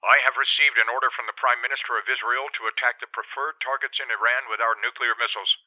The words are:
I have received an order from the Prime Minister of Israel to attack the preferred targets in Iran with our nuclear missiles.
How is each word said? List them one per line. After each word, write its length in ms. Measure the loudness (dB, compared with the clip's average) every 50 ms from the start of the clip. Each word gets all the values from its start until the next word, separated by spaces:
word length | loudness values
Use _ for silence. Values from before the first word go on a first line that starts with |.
I 160 | 6 6 6 6 6
have 80 | 2 0
received 440 | 0 -2 -2 2 2 2 2 4 2
an 80 | 2 2
order 220 | 2 0 0 0 0
from 160 | -2 -8 -8
the 80 | -8 -2
Prime 240 | 2 2 2 2
Minister 320 | 0 -4 -4 -4 -4 -2 -2
of 120 | -2 0 -2
Israel 420 | -4 -2 0 0 0 0 -2 -4 -8 -4
to 80 | -4
attack 320 | -4 -4 0 0 0 0 -2
the 80 | -10 -10 -8
preferred 460 | -8 -8 -8 -6 -4 -4 -4 -4 _
targets 380 | -4 -4 -2 -2 -2 -4 -4 -4
in 80 | -2 -2
Iran 400 | -2 2 2 2 2 2 0 -2
with 80 | -2 0
our 160 | 2 2 2 2
nuclear 320 | 0 -4 -4 0 0 0 2
missiles. 380 | 2 0 -2 -2 -2 0 0 0 -2 _